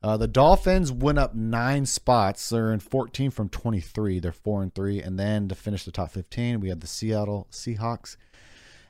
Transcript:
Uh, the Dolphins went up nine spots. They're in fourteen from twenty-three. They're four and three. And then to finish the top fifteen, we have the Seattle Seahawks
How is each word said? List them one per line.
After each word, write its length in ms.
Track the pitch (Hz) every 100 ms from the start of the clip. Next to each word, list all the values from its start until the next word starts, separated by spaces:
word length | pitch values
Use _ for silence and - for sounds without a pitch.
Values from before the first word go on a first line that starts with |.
Uh, 140 | 110 110
the 100 | 113
Dolphins 640 | 127 147 - - 185 165
went 280 | 123 135 147
up 160 | 127 113
nine 500 | 113 117 120 143 135
spots. 640 | - - 123 98 101 -
They're 220 | 117 110
in 80 | 110
fourteen 520 | - 135 123 - 135
from 180 | - 101
twenty-three. 720 | - 120 107 - - 107 92
They're 120 | 85
four 300 | 82 - 104
and 120 | 95
three. 280 | - 98 101
And 160 | 92 95
then 280 | 101 107 98
to 60 | 95
finish 280 | - 101
the 80 | -
top 200 | - 87
fifteen, 480 | - 90 - 120 120
we 100 | 95
have 100 | 87
the 80 | 78
Seattle 600 | - 110 107 104 104 95
Seahawks 680 | - - 110 117 117 - - _ _ - - - - _